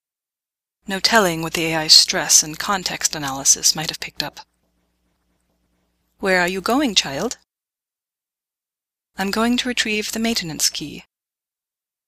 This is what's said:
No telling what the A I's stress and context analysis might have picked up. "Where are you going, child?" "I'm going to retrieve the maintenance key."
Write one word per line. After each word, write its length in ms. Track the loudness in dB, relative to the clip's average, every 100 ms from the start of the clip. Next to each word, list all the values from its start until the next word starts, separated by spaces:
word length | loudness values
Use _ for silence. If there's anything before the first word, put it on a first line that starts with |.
| _ _ _ _ _ _ _ _ -8
No 140 | -2
telling 400 | 2 4 4 0
what 140 | -4
the 100 | -2 -2
A 40 | 0
I's 100 | 6
stress 480 | 6 6 0 2 4
and 160 | 2 -2
context 560 | -2 -2 -2 -4 -4
analysis 600 | -4 -6 -2 0 2 2
might 140 | 0 -4
have 120 | -8
picked 220 | -8 -8
up. 240 | -8 -10 -20 _ _ _ _ _ _ _ _ _ _ _ _ _ _ _ _ _
"Where 240 | 0 2
are 120 | 2
you 60 | -2
going, 340 | 0 2 2
child?" 440 | 0 -2 -2 -6 -8 _ _ _ _ _ _ _ _ _ _ _ _ _ _ _ _ _ -6
"I'm 140 | -4
going 260 | 0 2 2
to 120 | 0
retrieve 440 | -2 -2 -2 -2
the 140 | -2 -2
maintenance 400 | -2 -4 -2 -2
key." 380 | -2 -10 -12 -18 _ _ _ _ _ _ _ _ _